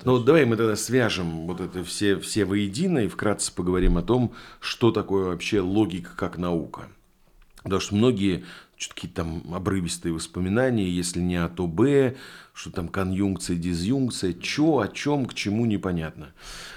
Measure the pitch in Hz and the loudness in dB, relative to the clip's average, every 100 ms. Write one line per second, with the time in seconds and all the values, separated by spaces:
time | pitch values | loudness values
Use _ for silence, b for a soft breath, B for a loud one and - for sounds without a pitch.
0 | 127 127 120 160 123 110 113 107 - 127 | 2 4 6 6 6 4 2 0 0 2
1 | 110 - 85 80 82 87 87 90 85 - | 2 0 -4 -4 -6 -6 -6 -6 -6 0
2 | 104 92 - 110 95 104 101 104 185 156 | 2 2 0 0 2 0 0 -2 0 2
3 | 98 - 107 98 - - 90 92 90 87 | 0 0 0 0 -2 -2 0 4 4 4
4 | 87 123 117 B B B - - 117 107 | 2 2 2 B B B -8 2 2 2
5 | 92 98 92 87 - 104 92 101 101 90 | 0 0 0 -2 0 0 2 2 2 0
6 | 85 - 90 - 87 85 67 - - - | -8 -6 -6 -2 0 0 -2 -12 -16 -20
7 | _ _ _ _ _ - - 95 - 101 | _ _ _ _ _ -12 -2 -2 0 4
8 | 123 107 98 87 B B B - - - | 4 4 2 0 B B B -14 -14 -10
9 | 85 - 82 82 - 90 92 98 85 - | -10 -6 -6 -6 -8 -4 -2 -2 -2 -4
10 | 85 80 - 90 92 107 131 117 92 87 | -4 -4 -6 -4 0 2 2 2 0 0
11 | 87 87 90 87 82 - 90 80 131 143 | -2 -2 0 0 -2 -2 -2 2 4 6
12 | 131 127 B B B - 82 85 85 95 | 4 0 B B B -16 -10 -8 -6 -4
13 | 92 95 98 90 - 87 87 85 92 135 | -2 2 0 0 -2 -2 -2 -2 0 0
14 | 127 - 92 85 - - 156 139 98 - | -2 -2 -4 -4 -4 0 2 2 0 -2
15 | 143 147 123 - 104 107 117 101 92 87 | -2 0 -2 -4 -2 0 2 0 0 -2
16 | 80 - 73 - B B B | -4 -10 -18 -18 B B B